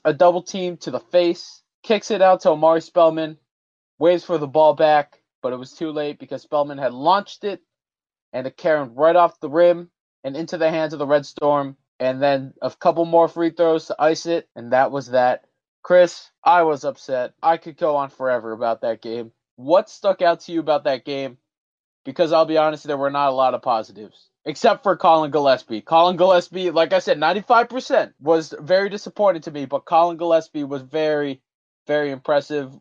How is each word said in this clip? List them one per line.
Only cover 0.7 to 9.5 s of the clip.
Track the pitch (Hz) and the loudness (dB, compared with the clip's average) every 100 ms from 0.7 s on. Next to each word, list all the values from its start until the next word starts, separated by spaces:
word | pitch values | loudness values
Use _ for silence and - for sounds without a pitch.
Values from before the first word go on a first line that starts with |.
| 170 | -8
to | - | -10
the | 127 | -10
face, | - 175 175 170 - - _ _ | -2 0 2 -2 -8 -20 _ _
kicks | - 208 - | -2 -2 -2
it | 202 | 2
out | 190 185 | 4 4
to | 190 | 2
Omari | 151 160 165 | 2 4 2
Spellman, | 160 175 165 160 156 156 _ _ _ _ _ - | 0 2 2 2 -6 -10 _ _ _ _ _ -2
waits | 156 180 | 2 2
for | - 165 | -2 -6
the | 143 | -2
ball | 151 156 | 2 4
back, | 143 156 151 143 _ _ _ | 4 4 2 0 _ _ _
but | 127 | -8
it | 123 | -8
was | 127 | -12
too | - 160 | -12 -8
late | 151 147 147 | -6 -8 -10
because | 135 135 | -14 -14
Spellman | - 147 143 139 | -4 -4 -2 -4
had | 131 | -6
launched | 123 151 196 202 - | -2 0 0 -2 -10
it, | 202 185 _ _ _ _ _ _ _ | -10 -10 _ _ _ _ _ _ _
and | 120 160 | -10 -10
it | - | -4
caromed | 175 151 135 120 | -2 0 -2 0
right | 160 | 2
off | 175 170 - | 4 2 0
the | |
rim | 151 | -4